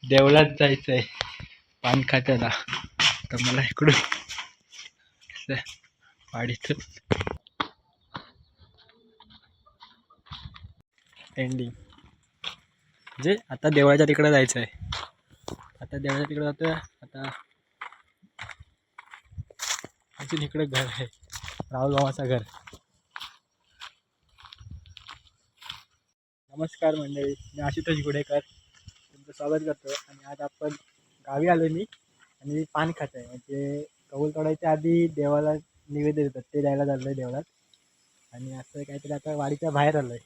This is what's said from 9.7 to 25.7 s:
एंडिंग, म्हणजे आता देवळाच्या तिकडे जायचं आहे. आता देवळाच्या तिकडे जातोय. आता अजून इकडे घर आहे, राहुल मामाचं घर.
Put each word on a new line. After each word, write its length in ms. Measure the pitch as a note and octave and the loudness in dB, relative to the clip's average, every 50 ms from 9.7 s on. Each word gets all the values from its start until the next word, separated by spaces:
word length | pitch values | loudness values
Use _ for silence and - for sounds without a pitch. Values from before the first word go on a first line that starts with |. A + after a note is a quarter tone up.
| _ _ - - _ _ _ _ _ _ _ - - - - - - - - - - _ _ _ _ _ _ _ _ - - - - - | _ _ -20 -20 _ _ _ _ _ _ _ -18 -18 -16 -16 -18 -18 -18 -20 -20 -20 _ _ _ _ _ _ _ _ -20 -20 -14 -6 -4
एंडिंग, 320 | C3 B2+ C3 B2+ B2 A#2 A#2 - - _ - - - - _ _ _ _ _ _ - - - _ _ _ _ _ _ _ _ _ _ | -4 -4 -2 -4 -6 -6 -8 -14 -20 _ -20 -20 -20 -20 _ _ _ _ _ _ -12 -12 -12 _ _ _ _ _ _ _ _ _ _
म्हणजे 280 | - - - B2+ E3 G3+ G#3+ - _ | -20 -14 -2 2 2 2 2 0 _
आता 180 | C3+ - - D#3 | -12 0 2 4
देवळाच्या 380 | D3+ C#3+ C#3 C#3 C#3+ D3 D#3 | 6 8 8 8 10 8 8
तिकडे 240 | D3 D3 D3 D3+ D3 | 6 6 6 6 6
जायचं 300 | D3+ C#3 C3 B2 - B2 | 8 6 6 4 2 -4
आहे. 60 | A#2 A2 - - - - - - - - _ _ _ _ - _ _ - - - - - _ _ | -4 -6 -8 -14 -10 -8 -8 -8 -10 -12 _ _ _ _ -20 _ _ -14 -14 -14 -16 -20 _ _
आता 180 | B2+ - - C#3 | -16 -10 -10 -6
देवळाच्या 300 | C#3 C#3 C3+ C#3 D3 D3 | -2 -2 0 0 -2 -2
तिकडे 160 | D3+ D3 D3+ | -4 -4 -2
जातोय. 280 | D3 C#3+ _ D#3+ E3 D#3+ D#3+ - - _ _ | -4 -2 _ -2 -2 -2 -2 -8 -14 _ _
आता 280 | - - _ C3+ C3+ C3+ - - - _ _ _ _ _ _ _ - - - _ _ _ _ _ _ _ _ - - - - _ - _ _ _ _ _ _ - - _ - - _ _ - - - _ - _ - - - - - - _ _ _ _ _ - | -20 -20 _ -10 -10 -10 -10 -12 -20 _ _ _ _ _ _ _ -18 -18 -18 _ _ _ _ _ _ _ _ -18 -16 -16 -16 _ -20 _ _ _ _ _ _ -20 -20 _ -20 -20 _ _ -14 -14 -14 _ -12 _ -6 -6 -6 -6 -8 -18 _ _ _ _ _ -16
अजून 240 | C#3 C3+ E3 D#3 | -8 -6 -4 -4
इकडे 220 | D3 C#3+ - D3+ D#3 | -4 -4 -2 -4 -4
घर 160 | C#3+ C3 C3 | 0 0 -2
आहे, 240 | C3+ B2 A#2 - B2+ A#2 _ _ - _ - - - - - - - - | -2 -2 -4 -8 -8 -10 _ _ -20 _ -16 -14 -14 -14 -12 -12 -12 -8
राहुल 220 | C3+ B2+ C3 C#3 C#3+ | -4 -2 0 2 2
मामाचं 340 | C#3 C#3 C3+ C3+ - C#3 B2 | 2 2 2 0 -4 -2 0
घर. 140 | B2+ A#2+ G#2+ - - - _ - - - _ _ _ _ _ _ _ - - - - _ _ _ _ _ _ _ _ _ - - _ _ _ _ _ _ _ _ _ _ - - - _ - - - - - - - - - - - - _ - _ _ _ _ _ _ - - | 0 -2 -2 -6 -18 -20 _ -20 -20 -20 _ _ _ _ _ _ _ -16 -16 -16 -18 _ _ _ _ _ _ _ _ _ -20 -20 _ _ _ _ _ _ _ _ _ _ -20 -20 -20 _ -18 -18 -18 -18 -18 -20 -20 -20 -20 -20 -20 -20 _ -20 _ _ _ _ _ _ -16 -16